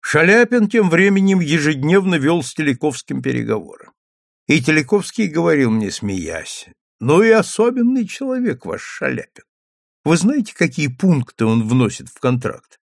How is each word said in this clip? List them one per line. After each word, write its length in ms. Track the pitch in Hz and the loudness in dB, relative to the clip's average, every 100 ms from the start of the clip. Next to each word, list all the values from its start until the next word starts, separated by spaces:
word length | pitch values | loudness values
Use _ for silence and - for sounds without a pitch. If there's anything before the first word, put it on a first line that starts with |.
Шаляпин 640 | - 151 170 220 233 240 208 | 0 2 4 4 4 2 2
тем 220 | 233 190 | 2 2
временем 500 | 170 196 196 196 190 | 4 4 4 2 2
ежедневно 760 | 160 160 147 147 143 185 190 170 | 2 0 0 -2 2 2 2 0
вёл 280 | 139 170 | 0 0
с 100 | 143 | -2
Теляковским 680 | - 151 127 151 127 - 135 | -4 -2 0 -2 -4 -8 -6
переговоры. 680 | 127 123 113 107 - - - _ _ _ _ _ - | -4 -4 -4 -6 -6 -20 -20 _ _ _ _ _ 0
И 140 | 151 | 0
Теляковский 680 | 127 156 139 208 180 - 202 | 2 0 2 -2 -2 -4 -4
говорил 440 | 156 170 156 127 | 0 0 2 2
мне, 200 | 110 104 | 0 -4
смеясь: 760 | - 104 95 80 80 - - - _ _ _ | -6 -8 -6 -8 -10 -12 -16 -18 _ _ _
Ну 220 | 117 160 | 0 4
и 80 | 220 | 6
особенный 760 | 220 - - 233 254 240 262 220 | 4 2 0 0 2 0 0 -4
человек 600 | - 269 254 247 123 90 | -6 -6 -4 -4 -4 -8
ваш 160 | 90 | -10
Шаляпин. 640 | - - - 64 - - _ _ _ _ _ _ | -10 -6 -4 -4 -10 -20 _ _ _ _ _ _
Вы 140 | - 165 | 0 2
знаете, 360 | 185 294 220 | 2 0 -4
какие 340 | - 170 - 147 | -2 -2 0 -4
пункты 580 | 127 190 156 123 - 110 | 0 0 2 -2 -2 0
он 200 | 113 110 | 0 0
вносит 440 | 127 113 - 123 | 0 0 -2 -18
в 100 | - | -6
контракт? 600 | 127 127 123 - _ _ | -2 -2 -4 -10 _ _